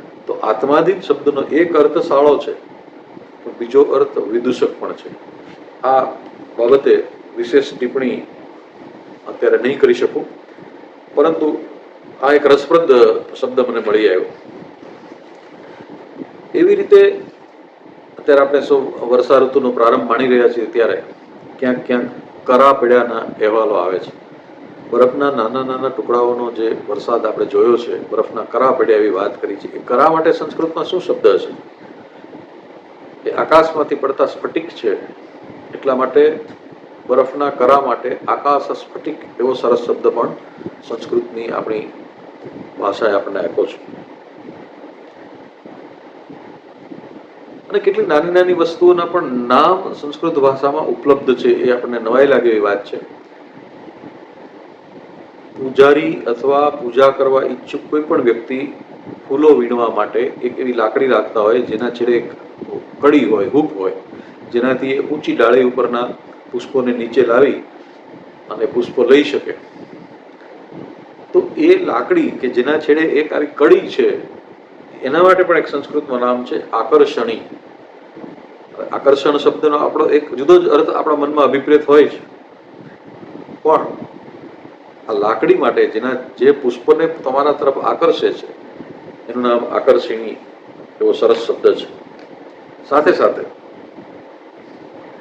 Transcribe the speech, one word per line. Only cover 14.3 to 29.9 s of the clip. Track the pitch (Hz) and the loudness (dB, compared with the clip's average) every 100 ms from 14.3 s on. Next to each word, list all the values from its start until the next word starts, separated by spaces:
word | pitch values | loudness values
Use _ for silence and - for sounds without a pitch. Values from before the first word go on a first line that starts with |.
| - - - - - - - - - - - - - - - - - - - - - - | -12 -20 -20 -20 -20 -20 -20 -20 -20 -20 -20 -20 -20 -20 -20 -20 -20 -20 -18 -18 -18 -6
એવી | - 196 | 0 2
રીતે | 196 - 202 196 - - - - - - - - - - - | 2 6 6 6 2 -12 -20 -20 -20 -20 -20 -20 -20 -20 -8
અત્યારે | - 139 | 2 4
આપણે | 139 143 | 4 0
સૌ | - 139 123 - | 2 0 0 -8
વર્ષા | 120 123 120 135 | 0 0 4 4
ઋતુનો | 131 135 123 | 4 2 0
પ્રારંભ | 123 117 127 | 2 2 2
માણી | 123 117 131 | 0 0 2
રહ્યા | 123 120 | 4 4
છીએ, | 120 107 | 0 -4
ત્યારે | 117 104 92 - - - - - - | 0 0 -2 -8 -18 -20 -20 -20 -6
ક્યાંક | 127 123 - | -4 -4 -2
ક્યાંક | 123 - - - - | -4 -4 -12 -20 -12
કરા | - 127 139 | 0 4 4
પડ્યાના | 139 120 123 120 113 | 4 4 4 2 -4
અહેવાલો | - - 107 110 107 | -8 -2 0 0 0
આવે | 95 90 90 | 0 -2 -4
છે. | - - - - - - - - - | -8 -18 -20 -20 -20 -20 -20 -20 -4
બરફના | 120 123 143 143 | 2 2 2 -2
નાના | 127 110 | 0 -4
નાના | 131 127 131 131 | -4 -6 -4 -6
ટુકડાઓનો | - 117 120 120 120 120 | -6 -2 0 0 -2 -6
જે | 110 113 - 101 | -4 -4 -4 -6
વરસાદ | 101 - 117 107 | -8 -4 -4 -2
આપણે | 110 98 | -4 -2
જોયો | 101 117 117 | 2 2 2
છે, | - 92 - | -2 -8 -6
બરફના | 107 - 110 | -4 -4 -6
કરા | 101 117 131 | -6 0 0
પડ્યા | 127 110 107 | 0 2 2
એવી | 107 | 2
વાત | 95 - - | 0 -4 -6
કરી | 101 101 | -8 -8
છે, | - - | -12 -14
એ | |
કરા | - | -4